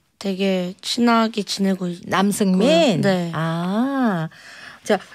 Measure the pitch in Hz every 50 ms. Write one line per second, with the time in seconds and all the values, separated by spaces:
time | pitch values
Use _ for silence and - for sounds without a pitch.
0 | _ _ _ - - 202 190 180 196 196 185 185 180 180 190 - - - - -
1 | 240 240 233 226 226 220 226 214 190 - - - 196 196 190 180 185 175 175 175
2 | - - - 180 196 202 196 - 214 190 185 185 214 269 320 339 330 269 208 -
3 | 196 196 185 180 175 170 165 151 160 165 165 170 175 180 196 220 247 269 277 269
4 | 254 226 190 165 160 165 - - - - - - - - - - - - 214 180
5 | - -